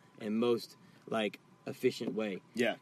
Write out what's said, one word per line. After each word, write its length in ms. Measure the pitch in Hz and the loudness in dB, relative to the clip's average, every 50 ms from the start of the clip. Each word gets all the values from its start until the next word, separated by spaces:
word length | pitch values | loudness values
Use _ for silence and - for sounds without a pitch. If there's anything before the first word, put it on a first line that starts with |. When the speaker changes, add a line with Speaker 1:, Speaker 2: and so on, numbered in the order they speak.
| - - - - | -20 -20 -16 -8
Speaker 1:
and 180 | 113 107 107 110 | -6 -2 0 2
most, 380 | 120 120 117 107 - - - - - - - - - - | 4 4 2 2 0 -6 -16 -20 -20 -20 -20 -20 -8 -4
like, 300 | - 113 107 101 - - - - - - _ 120 | -2 0 0 -2 -4 -6 -14 -20 -20 -14 _ -10
efficient 480 | - - - 127 - - 120 107 92 | -6 0 0 0 2 0 -2 -4 -2
way. 260 | 107 110 104 95 - - - - | -2 -2 -2 -4 -6 -10 -8 -2
Speaker 2:
Yeah. 200 | 113 120 110 90 - | 0 0 0 0 -2